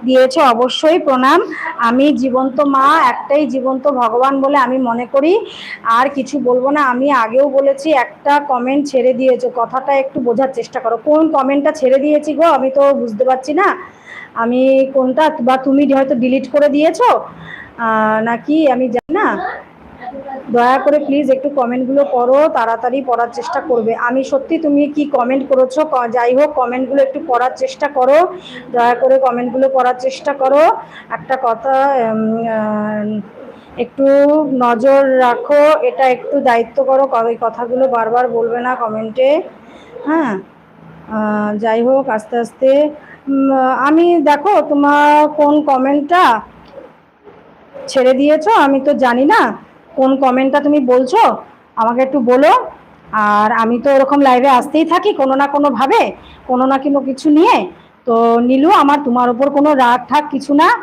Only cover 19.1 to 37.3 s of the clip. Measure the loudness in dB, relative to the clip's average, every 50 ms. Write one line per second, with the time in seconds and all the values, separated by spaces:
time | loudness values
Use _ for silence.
19.1 | -4 -2 -2 -2 -4 -4 -8 -10 -12 -14 -18 -20 -20 -20 -20 -20 -20 -18 -18 -16
20.1 | -16 -16 -14 -14 -14 -14 -10 -4 0 0 2 2 2 2 2 2 0 0 0 0
21.1 | -2 -2 2 0 0 0 0 -4 -2 -2 -2 -2 -2 -4 -4 -2 0 0 0 0
22.1 | 0 -2 0 2 2 2 2 2 0 0 -2 -2 -2 -2 -4 -4 -4 -4 -2 -2
23.1 | -2 -2 -2 -4 -6 -10 -10 -6 -6 -6 -4 -2 -2 -2 0 -2 -4 -2 -4 -2
24.1 | -2 -2 -2 -2 -4 -4 -2 -2 -6 -2 -2 0 0 0 0 0 -2 -4 -6 -2
25.1 | -2 -2 -2 0 -2 -4 -2 0 0 0 2 0 0 -4 -4 -2 -2 -4 -4 -2
26.1 | -2 0 0 2 2 2 2 0 0 -2 -4 -2 -2 -6 -4 -2 0 0 0 0
27.1 | -2 -8 -6 -2 -2 0 0 -2 -4 -4 -6 -8 -6 -4 -6 -4 -2 0 0 2
28.1 | 4 4 2 2 -2 -12 -16 -18 -18 -18 -18 -6 -2 0 0 0 0 0 2 2
29.1 | 2 2 2 0 -2 -2 -6 -4 -2 0 0 0 2 2 0 0 -2 -2 -6 -8
30.1 | -8 -6 -6 -6 -4 -2 0 2 4 4 4 4 2 -2 -6 -16 -20 -20 -14 -12
31.1 | -12 -12 -6 -6 -6 -2 -2 -2 -4 -2 -2 -2 0 0 2 0 0 0 0 -2
32.1 | -2 -2 -2 -2 -2 -4 -4 -4 -4 -4 -4 -4 -4 -4 -4 -6 -6 -6 -6 -6
33.1 | -6 -8 -10 -12 -18 -20 -20 -20 -20 -20 -20 -20 -10 -10 -10 -8 _ 0 2 2
34.1 | 4 4 4 4 2 2 0 -2 -2 0 0 0 0 2 2 2 4 4 4 2
35.1 | 2 2 2 2 2 -2 -2 0 2 4 4 4 4 2 0 -2 0 2 2 2
36.1 | 2 0 -4 -4 -4 0 2 2 2 2 0 -2 -2 -2 0 2 2 2 2 0
37.1 | 0 -2 -2 -2